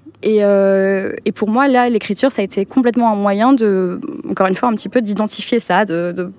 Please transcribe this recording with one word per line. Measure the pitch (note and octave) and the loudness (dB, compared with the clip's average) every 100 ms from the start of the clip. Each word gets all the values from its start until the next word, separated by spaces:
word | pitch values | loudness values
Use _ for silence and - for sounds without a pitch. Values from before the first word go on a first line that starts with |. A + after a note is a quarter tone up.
| - - | -20 -6
Et, | G#3+ G#3+ | 0 2
euh, | G3+ G3 G3 G3 F#3+ G3 G3 - | 4 4 4 2 2 0 -4 -6
et | - | -6
pour | - G#3+ | -4 0
moi, | A#3 C#4 | 2 2
là, | B3 B3 | 4 2
l'écriture, | A3 - G3 C4 | 0 -2 0 0
ça | - | 0
a | |
été | G3 - G3 | -4 -2 -2
complètement | C4 A#3+ A#3+ A#3 | 0 2 2 2
un | G#3 | 2
moyen | G3+ G3+ A#3+ | 0 2 2
de, | C4+ G#3+ F#3+ F3+ F3+ - - - | 4 2 2 0 -4 -10 -10 -6
encore | F#3+ F#3+ | -2 0
une | |
fois, | F#3 B3 | 0 -2
un | |
petit | G#3+ G3+ | -2 -2
peu | B3 | -2
d'identifier | G#3 G3+ G#3+ - - A#3+ | -2 -2 -4 -6 -4 -2
ça, | - F3+ G3+ | 0 0 0
de, | E3 F3 | -2 -4
de | F3 F3+ | -6 -8